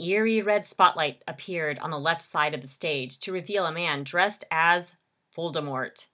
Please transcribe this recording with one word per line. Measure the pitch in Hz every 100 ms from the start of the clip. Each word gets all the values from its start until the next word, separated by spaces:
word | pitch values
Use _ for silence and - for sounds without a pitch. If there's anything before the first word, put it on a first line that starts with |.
eerie | 165 202 220 220
red | 202 208 202
spotlight | - 180 - 151 - -
appeared | 160 - 175 151 139
on | 160
the | 151
left | 151 165
side | - 160 151
of | 151
the | 135
stage | - 170 143 127 -
to | -
reveal | 185 170 202 170
a |
man | 165 170 143
dressed | 139 175 202 214 -
as | 160 165 175 170 - _ _ _ -
Voldemort. | 165 151 147 131 127 - -